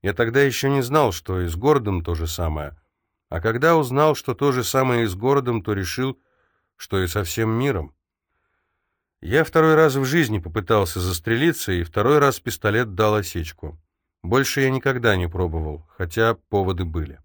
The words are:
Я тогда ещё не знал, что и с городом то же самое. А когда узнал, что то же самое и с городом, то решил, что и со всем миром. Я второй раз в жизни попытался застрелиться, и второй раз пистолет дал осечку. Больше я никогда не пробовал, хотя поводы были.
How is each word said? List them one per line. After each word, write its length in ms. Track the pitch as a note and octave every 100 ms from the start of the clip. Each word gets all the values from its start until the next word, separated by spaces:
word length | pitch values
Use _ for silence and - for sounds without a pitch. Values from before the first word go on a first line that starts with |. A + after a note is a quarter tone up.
Я 100 | G2
тогда 280 | G2 A#2 B2+
ещё 280 | C#3 - C3+
не 140 | C#3
знал, 280 | B2 D3+ B2+
что 300 | F2 - F#2
и 80 | E2+
с 80 | E2
городом 480 | C3 C#3+ G#2 F#2
то 100 | D#2+
же 140 | E2 D#2+
самое. 480 | - E2 D2+ D2 - _ _ _ _ _
А 120 | E2
когда 360 | G2 A#2 D#3 E3
узнал, 380 | C3 C3 D#3
что 200 | C#3+ -
то 180 | A#2+ C#3+
же 100 | B2+
самое 400 | A2 C3+ C3 A#2+
и 40 | A2+
с 100 | F#2
городом, 460 | B2 C#3 B2+ A#2
то 100 | G2
решил, 440 | G2+ F#2 - C3 C3 _ _ _ _ _ _
что 260 | - F#2+
и 60 | F#2
со 160 | G#2
всем 260 | F2 - A2
миром. 420 | A2+ C#3 G2+ D2+ _ _ _ _ _ _ _ _ _ _ _ _ _
Я 220 | - C3
второй 320 | D#3 E3 D#3+
раз 200 | D#3 D#3+ C3+
в 80 |
жизни 340 | C3 E3 C3 G#2+
попытался 640 | E2+ G2+ F#2 A2 F#2 F#2
застрелиться, 720 | F2+ E2+ A2+ A#2 D#3+ - -
и 100 | F2+
второй 360 | E2 - A2 D3
раз 200 | C#3 -
пистолет 560 | - - G#2+ G#2+ A#2
дал 200 | F2+ G#2+
осечку. 680 | G#2+ G2 F2 D#2+ - D#2 D#2+ _ _ _ _
Больше 380 | F2+ B2 C3+ C#3+
я 100 | C3+
никогда 460 | C3 C#3 B2+ A2+ F#2+
не 120 | F2
пробовал, 580 | F2 F2+ D#2+ D#2 D2 -
хотя 460 | - F2+ A2+ A2+
поводы 500 | A2+ _ G2+ F#2+ F2+
были. 340 | F2 E2 D2 C#2